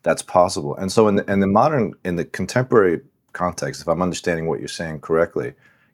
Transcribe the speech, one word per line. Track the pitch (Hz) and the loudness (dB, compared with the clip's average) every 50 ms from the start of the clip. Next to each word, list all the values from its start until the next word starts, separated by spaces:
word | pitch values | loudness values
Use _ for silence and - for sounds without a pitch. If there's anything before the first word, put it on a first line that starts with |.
| _ | _
that's | - 80 - - | -2 -2 -2 -4
possible. | - - 92 87 95 - 95 73 71 - | 0 2 2 2 4 2 -4 -6 -8 -8
And | - 95 95 - | -6 -6 -2 2
so | 117 110 107 | 4 4 4
in | 101 | 4
the, | 101 - - 101 | 2 0 0 0
in | 98 | 2
the | 98 | 2
modern, | 98 98 110 123 156 156 135 110 87 - - _ | 4 4 4 4 4 2 0 -2 -2 -6 -8 _
in | 92 87 | -4 -4
the | 85 80 | -4 -4
contemporary | - - - 95 92 - 123 127 - 131 113 98 90 82 82 - _ _ _ _ _ _ | -6 -6 -8 -8 -2 -2 -2 0 4 4 6 6 6 2 0 -4 _ _ _ _ _ _
context, | - 87 87 82 - - - - - | -4 -4 -4 -4 -4 -8 -8 -8 -8
if | - 85 | -4 -2
I'm | 82 82 92 | -2 0 0
understanding | 90 80 - - 90 85 82 80 | -2 -2 -4 -4 -4 -4 -2 -2
what | 80 76 - | -4 -4 -6
you're | - - | -6 -10
saying | - - 87 82 78 73 | -10 -10 -8 -8 -10 -12
correctly, | - - 82 80 85 - - 78 65 60 - _ _ _ _ _ _ _ | -6 -2 0 0 0 0 -2 -6 -6 -6 -10 _ _ _ _ _ _ _